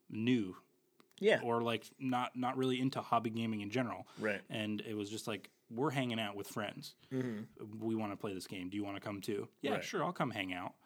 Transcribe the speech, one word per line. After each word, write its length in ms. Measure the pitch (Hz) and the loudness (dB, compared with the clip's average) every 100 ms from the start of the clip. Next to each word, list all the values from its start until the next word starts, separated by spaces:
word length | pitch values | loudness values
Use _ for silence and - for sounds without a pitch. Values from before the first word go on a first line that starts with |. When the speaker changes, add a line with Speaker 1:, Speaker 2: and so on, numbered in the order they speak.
| - | -8
Speaker 1:
new. 480 | 107 117 127 92 90 - _ _ - _ - | 0 4 4 2 -6 -16 _ _ -20 _ 2
Speaker 2:
Yeah. 220 | 202 147 | 6 6
Speaker 1:
Or, 200 | 120 117 | 6 4
like, 280 | 117 113 - - | 4 0 -2 -6
not, 380 | 135 123 123 127 | 0 0 0 0
not 200 | 127 131 | 0 2
really 220 | 131 127 | 2 4
into 200 | 127 123 | 2 0
hobby 300 | - 117 113 | 2 4 4
gaming 320 | 113 113 110 | 0 0 0
in 80 | 101 | 0
general. 360 | 117 120 92 - - | 0 0 -2 -10 -2
Speaker 2:
Right. 220 | 107 98 - | 0 0 -2
Speaker 1:
And 300 | 113 107 107 | -2 -2 -2
it 120 | 120 | -2
was 140 | 107 101 | -4 -4
just 160 | 107 - | -4 -4
like, 240 | 101 - _ - | -4 -6 _ -8
"We're 200 | 113 123 | 0 0
hanging 300 | 131 123 113 | 2 0 0
out 160 | 104 101 | -2 -4
with 100 | 98 | -6
friends. 480 | 117 104 - - - - | -4 -4 -6 -12 -16 -4
Speaker 2:
Mm-hmm. 760 | 131 127 107 107 - 110 110 | -2 -2 -4 -8 -12 -12 -4
Speaker 1:
We 100 | 113 | 0
wanna 220 | 110 104 101 | 0 0 -4
play 180 | 107 | -4
this 120 | 95 - | -4 -6
game. 220 | 101 90 | -6 -4
Do 80 | 104 | -4
you 80 | |
wanna 160 | 101 98 | -4 -4
come 200 | 110 101 | -6 -4
too?" 260 | 92 104 113 - | -2 -2 -4 -4
"Yeah, 100 | - | 0
Speaker 2:
Right. 120 | 190 | 0
Speaker 1:
sure, 200 | 180 202 | 0 0
I'll 80 | 160 | 0
come 180 | 180 143 | 0 0
hang 220 | 107 95 | 0 -2
out." 220 | 90 98 - | -4 -6 -8